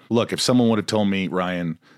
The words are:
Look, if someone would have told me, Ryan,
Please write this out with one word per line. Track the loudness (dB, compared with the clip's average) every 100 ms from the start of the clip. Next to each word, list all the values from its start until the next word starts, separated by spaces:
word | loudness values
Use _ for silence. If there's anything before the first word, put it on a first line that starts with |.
| -2
Look, | -2 0
if | -2
someone | 2 4 4
would | 2
have | 0
told | 0 0
me, | 0 -2
Ryan, | -2 -4 -4 -6 -8 _